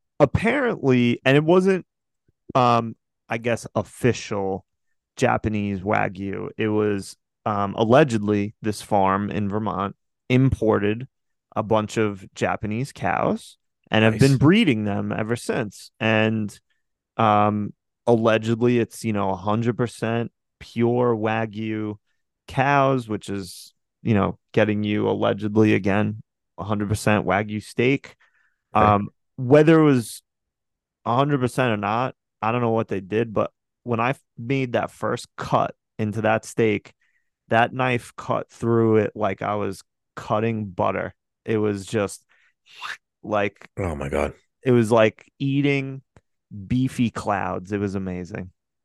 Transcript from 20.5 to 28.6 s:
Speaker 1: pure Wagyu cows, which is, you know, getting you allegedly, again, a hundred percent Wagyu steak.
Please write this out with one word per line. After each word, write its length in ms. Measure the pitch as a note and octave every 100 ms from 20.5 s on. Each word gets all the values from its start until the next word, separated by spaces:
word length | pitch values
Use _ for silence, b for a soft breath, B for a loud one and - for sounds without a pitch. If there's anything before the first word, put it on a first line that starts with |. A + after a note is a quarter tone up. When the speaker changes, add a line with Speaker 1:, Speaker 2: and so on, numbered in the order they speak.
| -
Speaker 1:
pure 560 | - A2+ A#2 B2 B2 A2+
Wagyu 800 | A2 A2 A2+ G2+ A2 G#2+ G#2+ G#2 _ _ _ _ -
cows, 600 | - C3 C#3+ C3+ C3+ A2+
which 200 | G#2 -
is, 440 | G2+ F#2 - - _ _ _
you 120 | -
know, 260 | G#2 F#2 - _
getting 300 | - G#2+ G#2
you 260 | G#2+ G#2 G#2
allegedly, 640 | G2+ G#2+ G#2 G#2 G#2+ G#2+ G#2+
again, 460 | G2 G2+ G#2 A2 - _ _ -
a 60 |
hundred 260 | G2 G#2 G#2
percent 360 | G#2 - G#2 -
Wagyu 380 | F#2+ G#2+ G#2+
steak. 520 | - - B2 C#3 - _ _ _ _ _